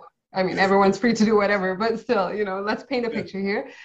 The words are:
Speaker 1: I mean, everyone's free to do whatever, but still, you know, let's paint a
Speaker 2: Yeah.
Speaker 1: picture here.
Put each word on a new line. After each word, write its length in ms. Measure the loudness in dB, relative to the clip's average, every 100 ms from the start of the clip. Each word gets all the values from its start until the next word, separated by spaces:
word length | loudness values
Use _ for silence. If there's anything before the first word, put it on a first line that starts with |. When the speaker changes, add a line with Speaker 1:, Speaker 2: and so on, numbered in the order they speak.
| -20 _ _
Speaker 1:
I 120 | -4
mean, 160 | -2 0
everyone's 400 | 2 4 4 2
free 140 | 0 2
to 100 | 4
do 100 | 4
whatever, 380 | 2 0 -2
but 260 | -2 -2 -2
still, 320 | -2 0 0
you 140 | -2 -4
know, 160 | -4
let's 220 | -4 -6
paint 220 | -4 -4 -4
a 20 |
Speaker 2:
Yeah. 60 | -6
Speaker 1:
picture 240 | -6 -6
here. 300 | -2 -4 -6 -14